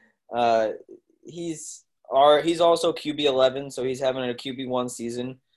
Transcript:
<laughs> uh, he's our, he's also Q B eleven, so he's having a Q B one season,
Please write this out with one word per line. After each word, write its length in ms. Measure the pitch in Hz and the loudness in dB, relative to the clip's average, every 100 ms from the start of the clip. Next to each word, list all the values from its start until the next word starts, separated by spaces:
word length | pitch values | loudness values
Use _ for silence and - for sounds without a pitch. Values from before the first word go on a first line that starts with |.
| _ | _
<laughs> 220 | _ _ | _ _
uh, 360 | 117 117 113 110 - - - _ _ | 0 2 2 0 -4 -14 -20 _ _
he's 600 | - 165 170 151 - - _ _ - | -18 -10 -8 -10 -12 -18 _ _ -2
our, 300 | 135 147 151 | 4 6 6
he's 200 | 160 165 | 4 2
also 320 | 170 165 170 | 4 4 2
Q 220 | 165 151 | -2 -6
B 120 | 143 147 | 0 0
eleven, 440 | 131 131 131 139 | 4 2 0 -8
so 120 | 131 | -6
he's 180 | 127 127 | -4 -2
having 220 | 131 131 | -2 -2
a 100 | 123 | -4
Q 200 | 120 135 | -6 -8
B 120 | 127 127 | -10 -4
one 220 | 127 123 | -4 -4
season, 520 | 120 117 120 127 127 _ | -8 -8 -8 -10 -12 _